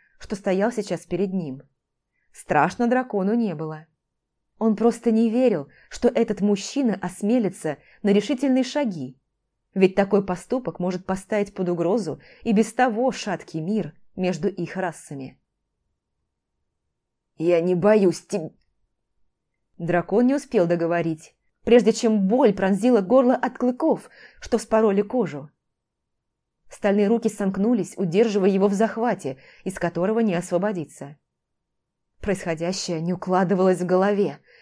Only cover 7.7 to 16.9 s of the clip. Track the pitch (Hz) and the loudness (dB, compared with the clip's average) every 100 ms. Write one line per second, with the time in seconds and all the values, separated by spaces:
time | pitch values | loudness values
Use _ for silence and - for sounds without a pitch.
7.7 | 143 _ _ 208 202 202 262 277 254 254 | -8 _ _ 2 2 2 0 2 2 0
8.7 | 302 269 170 131 - _ _ _ _ _ | -2 -4 -6 -10 -14 _ _ _ _ _
9.7 | 190 190 190 196 202 190 175 - 254 247 | 2 4 4 2 0 0 -6 -4 -4 -4
10.7 | 165 180 185 - 190 - 214 202 - 180 | -6 -4 -4 -6 -8 -4 -2 -2 -4 -2
11.7 | 175 170 233 185 139 - - 226 208 220 | 0 0 0 -2 -8 -14 -10 0 2 2
12.7 | - 254 214 254 - - 160 - 156 160 | 0 0 0 -2 -2 -6 -8 -8 -8 -4
13.7 | 214 156 - - - 185 160 165 196 170 | -4 -6 -12 -16 -4 -4 -2 -4 -4 -8
14.7 | 185 185 156 - 139 131 - _ _ _ | -6 -8 -8 -14 -14 -14 -18 _ _ _
15.7 | _ _ _ _ _ _ _ _ _ _ | _ _ _ _ _ _ _ _ _ _
16.7 | _ _ | _ _